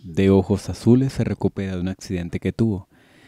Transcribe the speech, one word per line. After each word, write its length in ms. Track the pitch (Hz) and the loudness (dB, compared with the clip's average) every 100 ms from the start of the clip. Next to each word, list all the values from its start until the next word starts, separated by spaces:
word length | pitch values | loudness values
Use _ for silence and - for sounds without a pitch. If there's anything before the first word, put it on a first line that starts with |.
de 280 | 90 80 98 | -8 2 4
ojos 400 | 98 95 98 - | 4 4 -2 -4
azules, 420 | 90 113 123 135 | -2 4 4 2
se 120 | - | -2
recupera 500 | 117 101 98 - 98 | -4 -2 -4 -4 -6
de 80 | 92 | -4
un 60 | 92 | -6
accidente 520 | 95 - 90 87 92 | -6 -6 -6 -6 -6
que 140 | 95 | -4
tuvo. 340 | - 113 95 - _ _ _ | 0 -2 -2 -8 _ _ _